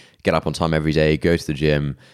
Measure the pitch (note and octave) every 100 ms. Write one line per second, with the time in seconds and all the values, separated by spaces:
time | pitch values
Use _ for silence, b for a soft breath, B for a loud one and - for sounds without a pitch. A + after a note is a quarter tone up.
0 | B B - E2 - D2 E2 D#2 D#2 D2+
1 | D#2 D#2 F2 E2 - C#2+ D2+ D2 C#2+ C2+
2 | b